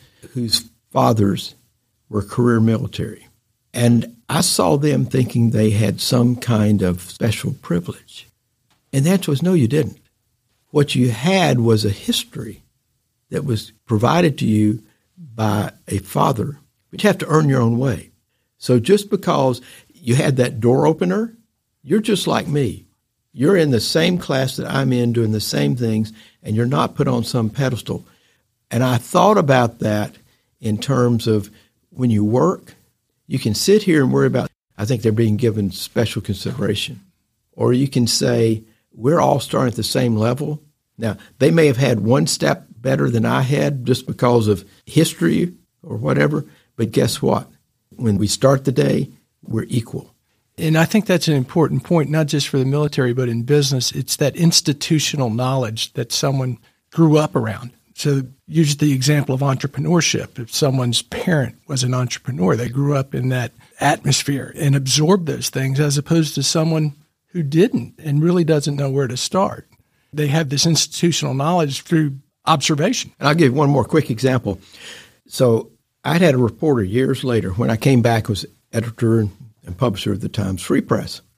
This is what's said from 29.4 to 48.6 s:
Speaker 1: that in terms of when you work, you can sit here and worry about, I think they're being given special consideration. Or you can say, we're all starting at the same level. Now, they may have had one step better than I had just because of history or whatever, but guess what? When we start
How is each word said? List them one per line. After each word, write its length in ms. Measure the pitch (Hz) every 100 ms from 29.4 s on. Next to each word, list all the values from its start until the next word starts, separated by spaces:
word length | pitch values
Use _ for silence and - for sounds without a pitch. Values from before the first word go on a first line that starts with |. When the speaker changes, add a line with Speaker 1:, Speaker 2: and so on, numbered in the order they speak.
| 143 131 117 -
Speaker 1:
that 380 | 110 104 104 - _ _ _ _
in 160 | 113 107
terms 500 | - 131 123 120 117
of 240 | 107 104 - _ _ _
when 220 | - 127
you 140 | 107
work, 500 | 104 123 165 - - - _ _ _ _ -
you 120 | 131
can 160 | 117
sit 300 | 101 - 208
here 180 | 190 156
and 100 | 131
worry 140 | 135 135
about, 240 | 123 - _ _ -
I 80 |
think 160 | 107 123
they're 120 | 110
being 260 | 107 113 104
given 320 | 117 110 98
special 500 | - - - 113 113
consideration. 800 | 95 98 - 123 101 - - 123 - _ _ _ _
Or 200 | - 117
you 160 | 123 139
can 180 | 131 117
say, 580 | - 127 117 113 110 - _ _
we're 280 | - 120 165
all 200 | 135 139
starting 320 | - 143 127
at 40 | 110
the 60 |
same 320 | 113 135 123
level. 460 | 107 113 127 151 147 _ _ _ -
Now, 180 | 113 - - -
they 120 | 139
may 160 | 165 151
have 100 | 117
had 220 | 135 117
one 260 | 107 135 165
step 400 | - - - - -
better 320 | 123 143 139
than 160 | 117
I 160 | 113 127
had 460 | 131 139 143 135 120
just 200 | 123 -
because 400 | 104 123 120 107
of 220 | 98 - _
history 720 | - 151 160 - 170 156 180 - _ _
or 140 | - 113
whatever, 480 | 127 139 147 151 - - _ -
but 160 | 117
guess 300 | - 123 -
what? 260 | 135 113 - _ _ _ _ -
When 220 | 113 98
we 80 | 101
start 400 | - 135 139